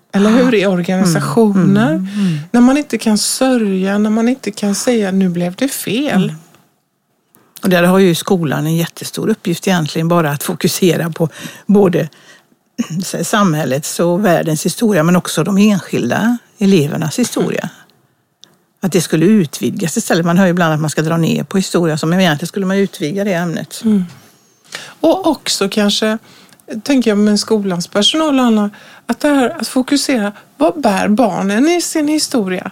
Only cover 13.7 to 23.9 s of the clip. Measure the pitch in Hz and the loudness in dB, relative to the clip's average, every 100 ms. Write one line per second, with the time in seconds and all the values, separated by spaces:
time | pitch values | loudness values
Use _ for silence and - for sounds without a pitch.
13.7 | 135 - - 175 175 190 160 156 156 185 | -4 -4 -2 0 2 2 2 0 -2 -2
14.7 | - 233 185 165 180 - - 151 196 214 | -2 0 2 4 2 0 -2 0 4 4
15.7 | 196 - 131 120 - 220 240 _ - 196 | 2 -2 -4 -2 0 0 -2 _ -2 2
16.7 | 196 143 147 156 - 240 - 175 - 175 | 4 2 -2 -4 -2 -2 -2 -2 -4 -8
17.7 | - _ _ _ _ _ _ _ _ _ | -10 _ _ _ _ _ _ _ _ _
18.7 | _ 185 175 - 165 185 220 151 - 233 | _ -2 -2 0 2 4 4 2 -2 -6
19.7 | 190 180 233 - 196 170 175 190 175 165 | -4 -4 -4 -2 0 2 2 2 2 0
20.7 | 151 156 - 160 165 156 156 - 196 190 | 0 -2 -2 -2 0 0 -2 -2 -4 -2
21.7 | 180 170 151 160 185 180 143 170 202 185 | 0 0 0 0 2 2 0 -4 -4 -2
22.7 | 196 196 - 151 196 202 170 175 156 165 | 0 -2 -4 -6 -4 -2 -2 -2 -6 -8
23.7 | - 220 | -4 0